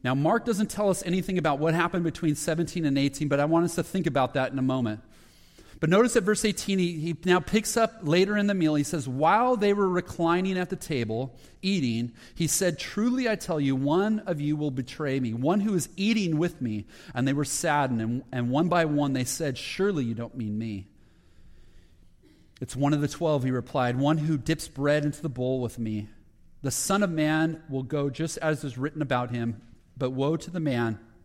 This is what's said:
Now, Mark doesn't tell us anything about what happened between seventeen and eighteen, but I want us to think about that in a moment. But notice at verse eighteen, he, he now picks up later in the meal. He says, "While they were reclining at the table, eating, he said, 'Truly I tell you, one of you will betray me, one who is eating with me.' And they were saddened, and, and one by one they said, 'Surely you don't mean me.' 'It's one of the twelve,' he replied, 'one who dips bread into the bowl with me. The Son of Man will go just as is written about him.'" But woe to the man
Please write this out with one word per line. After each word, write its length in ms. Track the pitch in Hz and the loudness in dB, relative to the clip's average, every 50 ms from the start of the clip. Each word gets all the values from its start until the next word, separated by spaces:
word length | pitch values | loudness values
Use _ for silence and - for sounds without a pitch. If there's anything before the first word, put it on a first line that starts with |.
| - | 0
Now, 100 | 123 131 | 0 0
Mark 300 | 139 143 160 220 233 226 | 2 2 2 2 2 2
doesn't 240 | 233 220 190 214 - | 0 0 0 0 -2
tell 220 | - 202 214 196 | 0 0 2 2
us 120 | 180 - - | 2 0 0
anything 340 | 175 185 190 - - 185 180 | -2 -2 0 0 0 -2 0
about 200 | 156 160 143 139 | 2 0 0 2
what 140 | 151 165 | 2 2
happened 320 | 160 175 170 170 196 180 170 | 2 2 2 0 0 0 -2
between 300 | 160 147 - - 160 147 | -2 -2 0 0 0 0
seventeen 500 | - - - 156 165 170 156 - 180 160 | 0 -2 -2 0 0 -2 -2 -2 -2 0
and 140 | 143 139 139 | 0 2 2
eighteen, 280 | 139 139 139 - 156 | 2 0 0 -2 -2
but 140 | 143 143 139 | 0 2 2
I 60 | 143 | 2
want 180 | 156 165 165 170 | 4 4 2 2
us 100 | 170 - | 2 0
to 60 | - | -4
think 240 | 165 - - 190 175 | -4 -2 -2 -2 -2
about 280 | 175 123 143 127 123 - | 0 2 2 0 2 0
that 180 | 139 131 123 | -2 -2 0
in 60 | 131 135 | -2 -2
a 40 | |
moment. 380 | 131 131 131 131 120 110 107 107 - - - - - - - - - - _ - - - - - | 0 0 0 0 0 -2 -4 -6 -12 -20 -20 -20 -20 -20 -20 -20 -20 -20 _ -20 -20 -20 -6 -2
But 80 | 165 160 | 2 4
notice 240 | 180 202 240 247 - | 6 6 6 6 4
at 80 | - | 2
verse 220 | 185 202 214 - - | 2 4 2 2 2
eighteen, 340 | 214 196 - - - 196 190 | 0 0 0 -2 0 2 2
he, 140 | 180 175 170 156 | 2 0 0 -4
he 180 | 151 170 160 - - | -4 -4 -4 -2 2
now 160 | 185 180 180 | 4 4 4
picks 360 | - - 185 226 220 - - | 4 2 0 0 0 2 2
up 240 | 233 226 220 - - | 2 2 0 0 -6
later 340 | 170 147 160 180 190 196 214 | 0 2 4 4 4 4 2
in 100 | 208 202 | 0 2
the 80 | 202 202 | 2 2
meal. 200 | 190 160 156 151 | 2 2 2 2
He 100 | 147 143 | 2 0
says, 240 | - - 160 113 135 | 0 -4 -4 -4 -4
"While 480 | 123 135 151 160 190 226 254 254 254 | -2 2 4 4 4 4 4 2 2
they 160 | 208 208 208 | 2 2 2
were 160 | 202 208 202 185 | 4 4 2 2
reclining 680 | 180 180 175 - - - 170 165 170 180 185 190 190 180 | 2 0 -2 -4 -4 0 2 2 2 2 2 0 0 -2
at 100 | 180 180 | -2 -4
the 80 | 190 | -4
table, 580 | - - - 156 127 113 107 110 117 131 135 - - - - - - | -8 -4 -4 -2 -2 -2 -2 -2 -4 -4 -6 -10 -18 -20 -20 -18 -4
eating, 500 | - 190 202 180 135 120 113 113 120 120 - - - - - | -2 0 2 2 2 0 0 0 -2 -4 -8 -14 -20 -20 -4
he 120 | - 165 | -2 -2
said, 320 | 147 - - 190 180 160 - | 0 2 2 2 0 0 -2
'Truly 500 | - - - 208 220 247 247 262 254 226 | -10 -6 -2 0 0 2 0 0 0 0
I 80 | 214 | -2
tell 220 | - - - 170 151 | -2 -2 -4 -2 0
you, 160 | 143 135 135 | 2 2 2
one 460 | 131 135 143 156 180 202 214 220 214 | 2 2 2 2 2 2 2 0 -2
of 220 | - - 170 147 | -2 -4 -4 -2
you 140 | 147 147 151 | 0 -2 -2
will 140 | 147 151 147 | 0 -2 -2
betray 480 | 131 135 127 - - - 156 143 131 139 | -2 -4 -6 -8 -8 -6 -4 -2 0 0
me, 140 | 127 113 | -2 -2
one 280 | 110 117 127 151 190 208 | -2 0 0 2 2 2
who 140 | 196 220 202 | 2 2 0
is 140 | 175 - - - | 0 -2 -4 -4
eating 400 | - 196 214 214 220 196 170 156 | -2 0 2 2 2 2 0 0
with 240 | 151 170 175 175 - | 0 0 -2 -2 -4
me.' 260 | 131 113 107 104 98 - - - - - - | -4 -4 -4 -4 -8 -10 -18 -20 -20 -8 -4
And 120 | - 135 | -2 0
they 60 | 135 | 0
were 140 | 139 143 147 | 2 0 -2
saddened, 560 | - - - - 165 147 147 143 131 123 113 | -2 -4 -2 0 2 2 2 2 0 0 0
and, 200 | 113 113 120 131 - - | 0 -2 -2 -4 -6 -6
and 200 | - 123 120 120 | -4 -2 -2 0
one 180 | 127 147 170 175 | 2 2 2 4
by 160 | 175 175 165 | 4 2 2
one 300 | 151 147 147 143 139 135 | 2 2 2 2 2 0
they 100 | 131 123 | 0 -2
said, 320 | - - - 165 143 127 | -2 -4 -4 -2 -4 -4
'Surely 480 | - - - - - 190 208 196 151 127 | -4 -8 -8 -2 0 0 2 2 0 -2
you 100 | 117 113 | -2 -2
don't 220 | 110 117 - - | -4 -6 -8 -8
mean 220 | 135 113 107 104 107 | -6 -4 -4 -4 -4
me.' 280 | 113 113 104 98 95 - _ - - - _ - _ - - - - - - - - - - - - - - - - - - _ - - - - - - - - | -4 -4 -6 -8 -10 -14 _ -20 -20 -20 _ -20 _ -20 -20 -20 -20 -20 -20 -20 -20 -20 -20 -20 -20 -20 -20 -20 -20 -20 -20 _ -20 -20 -20 -20 -20 -20 -14 -14
'It's 160 | 127 - - | -12 -10 -4
one 160 | 123 143 143 | 0 2 2
of 80 | 151 147 | 2 2
the 80 | 147 143 | 0 -4
twelve,' 360 | - - 170 156 151 143 127 | -4 -2 0 0 0 0 0
he 60 | 131 | 0
replied, 480 | 127 123 120 - - 143 127 123 120 131 | -2 -2 -4 -4 -2 0 0 0 0 2
'one 200 | 139 147 160 156 | 2 2 2 2
who 180 | 151 156 156 | 2 0 -2
dips 320 | 139 113 - 165 160 - - | -2 0 -2 -4 -4 -4 -12
bread 360 | - 135 139 143 147 151 147 | -6 -2 2 2 2 2 2
into 180 | 147 143 - | -2 -4 -4
the 80 | - 156 | -8 -8
bowl 320 | 123 127 127 127 131 127 | -6 -4 -2 -2 -2 -2
with 160 | 123 113 - 120 | -4 -4 -6 -6
me. 300 | 117 110 110 104 104 104 - - - - _ _ - - - - | -6 -4 -4 -4 -6 -8 -16 -20 -20 -20 _ _ -20 -20 -18 -6
The 100 | - 139 | -6 -4
Son 320 | - - - - 196 202 | -4 -2 -2 0 2 2
of 80 | 208 185 | 2 0
Man 520 | 165 156 151 151 156 156 160 160 156 156 - - | 0 0 2 2 2 2 2 0 -2 -6 -8 -6
will 120 | 135 135 | -6 -6
go 280 | 131 123 151 143 143 143 | -4 -4 -2 -2 -2 -2
just 260 | 131 - 160 - - - | -2 -4 -6 -6 -4 -2
as 260 | - 156 156 - - | -2 -2 -2 -2 -4
is 120 | 139 120 | -8 -6
written 240 | 123 135 156 - 156 | -4 -6 -6 -4 -4
about 300 | 147 127 135 123 123 120 | -2 0 0 -2 0 -2
him.'" 320 | 123 120 117 117 110 104 - - - - _ - - | -4 -2 -2 -4 -4 -6 -14 -20 -20 -20 _ -20 -8
But 140 | - 131 127 | -4 -4 -4
woe 260 | 131 131 135 147 165 | 0 0 0 0 0
to 140 | 160 - - | -2 -4 -6
the 100 | 170 180 | -6 -2
man 380 | 156 147 123 120 117 113 110 - - - - - | -2 0 0 0 0 0 -2 -6 -10 -20 -20 -20